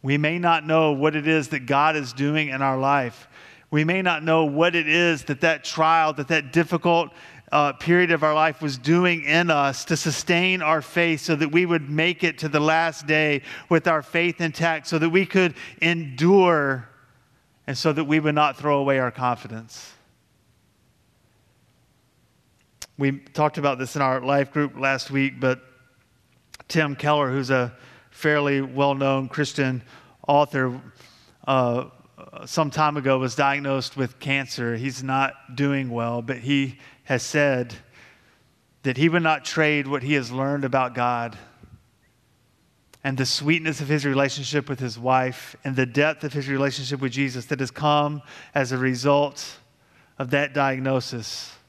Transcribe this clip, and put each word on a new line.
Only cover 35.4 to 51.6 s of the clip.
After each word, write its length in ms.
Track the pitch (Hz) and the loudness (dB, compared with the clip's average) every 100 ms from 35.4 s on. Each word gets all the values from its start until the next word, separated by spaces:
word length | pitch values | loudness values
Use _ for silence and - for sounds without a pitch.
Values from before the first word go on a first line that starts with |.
| - | -14
doing 340 | 123 139 139 131 | -2 0 0 -2
well, 320 | 117 117 120 | -4 -4 -4
but 180 | 117 123 | -6 -8
he 380 | 120 139 135 - - _ | -2 0 0 -8 -20 _
has 180 | - 127 | -4 -4
said 500 | - 151 143 127 120 101 _ - - _ _ _ _ _ _ _ | 0 0 2 0 -4 -10 _ -20 -20 _ _ _ _ _ _ _
that 140 | 135 123 | -4 2
he 100 | 165 | 2
would 160 | 175 | 4
not 220 | 160 151 | 2 0
trade 420 | - 160 151 147 135 | -2 0 2 2 -2
what 160 | 143 | -4
he 100 | 127 | 0
has 180 | 147 120 | -2 -2
learned 340 | 127 135 143 | -4 -2 -2
about 280 | 135 131 127 | 0 0 -2
God 440 | 120 123 120 117 104 - _ - - _ _ _ _ _ _ _ _ _ _ _ _ | -2 -2 -2 -6 -10 -20 _ -20 -20 _ _ _ _ _ _ _ _ _ _ _ _
and 120 | 139 131 | -6 -2
the 80 | |
sweetness 560 | 127 - 143 160 160 143 | -2 0 -2 -2 -6 -6
of 80 | 143 | -2
his 160 | 151 | -2
relationship 640 | 139 135 139 143 131 147 135 | 0 0 0 -2 -4 -4 -4
with 100 | 131 | -8
his 180 | 127 110 | -8 -6
wife 600 | 123 131 127 123 - - | 0 0 0 -8 -18 -12
and 100 | 139 | -4
the 100 | 131 | -2
depth 380 | 127 135 151 156 | 0 2 0 0
of 80 | 147 | -6
his 160 | 143 135 | -6 -4
relationship 540 | 135 139 135 131 139 | -2 -2 -2 -8 -4
with 100 | 131 | -4
Jesus 360 | 123 139 123 - | -2 -4 -4 -8
that 120 | 139 | -6
has 120 | 131 | -6
come 500 | - 147 147 147 147 - - - | -2 0 2 0 -6 -12 -20 -6
as 160 | 147 127 | -4 -2
a 60 | 127 | -2
result 800 | 131 123 139 143 143 - - - _ _ _ _ _ - | -2 0 2 2 2 -6 -16 -18 _ _ _ _ _ -10
of 120 | 127 | -2
that 240 | 143 143 | 0 0
diagnosis. 960 | 139 135 131 131 131 - 123 110 - - - | 0 0 0 -2 -2 -2 -10 -10 -14 -16 -20